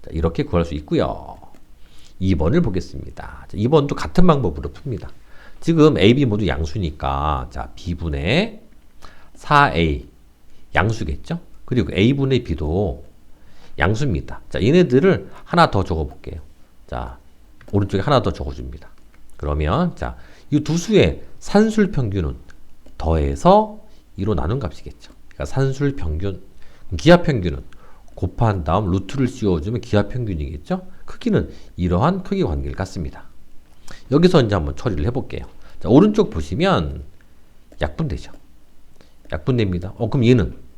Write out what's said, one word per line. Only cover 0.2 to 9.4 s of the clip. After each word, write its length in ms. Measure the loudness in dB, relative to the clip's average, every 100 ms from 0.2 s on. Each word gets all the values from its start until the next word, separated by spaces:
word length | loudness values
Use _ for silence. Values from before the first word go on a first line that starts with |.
| 0 0
구할 220 | 0 0 0
수 80 | -4
있고요. 600 | -2 0 0 -4 -12 -16 -18 -20 -20 -20 -18 -18 -18 -4
이 160 | 0 2
번을 260 | 2 2
보겠습니다. 840 | 2 -2 -6 -12 -12 -14 -16 -16 -12
자, 100 | -2
이 100 | 2
번도 280 | 4 2 -4
같은 300 | 0 6 8
방법으로 440 | 8 0 -4 -10
풉니다. 360 | -10 -8 -8 -10 -16 -16 -18 -16 -6
지금 380 | 0 6 6 8
A, 160 | 6
B 120 | 6 4
모두 220 | 2 0
양수니까, 1000 | -2 -4 -2 -4 -2 -2 0 0 -2 -4
자, 200 | -10 -12 -10
B분의 880 | -8 -6 -4 -2 0 0 0 -8 -20 -20 -20 -18 -16 -16 -20
사 380 | -16